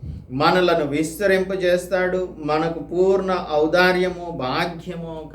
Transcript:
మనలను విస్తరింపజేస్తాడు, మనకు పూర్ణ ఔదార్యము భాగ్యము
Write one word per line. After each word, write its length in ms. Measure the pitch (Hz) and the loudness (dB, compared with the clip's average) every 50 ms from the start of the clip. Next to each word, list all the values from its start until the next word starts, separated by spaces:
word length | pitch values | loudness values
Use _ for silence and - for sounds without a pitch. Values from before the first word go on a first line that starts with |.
| - - - - - - | -12 -12 -12 -12 -12 -8
మనలను 540 | 127 135 156 170 180 185 180 170 170 160 147 | -4 2 2 4 4 4 4 4 2 2 0
విస్తరింపజేస్తాడు, 1500 | 135 143 151 160 156 - - 202 196 190 185 185 190 196 190 180 175 180 180 - - 190 180 180 180 180 185 185 180 - 156 | 0 0 -2 -2 -2 -4 -2 2 2 4 2 2 0 -2 0 2 2 2 2 0 -2 0 0 0 0 0 -2 -4 -4 -8 -8
మనకు 420 | 151 147 151 156 165 165 165 - | -4 -2 0 0 0 -2 -4 -6
పూర్ణ 680 | 147 - 180 180 185 190 196 190 190 190 185 180 180 - | -8 -4 0 2 4 4 4 2 2 0 -2 -2 -2 0
ఔదార్యము 800 | 151 151 156 160 170 180 185 180 180 180 180 180 - 175 175 175 | 2 2 2 4 4 4 6 6 4 2 0 0 -2 -6 -8 -8
భాగ్యము 1000 | 170 135 127 127 139 160 175 175 175 165 - 180 170 170 165 165 160 160 156 151 | -8 -6 -4 -2 -2 -2 -2 -4 -6 -10 -10 -10 -10 -10 -10 -10 -10 -12 -12 -12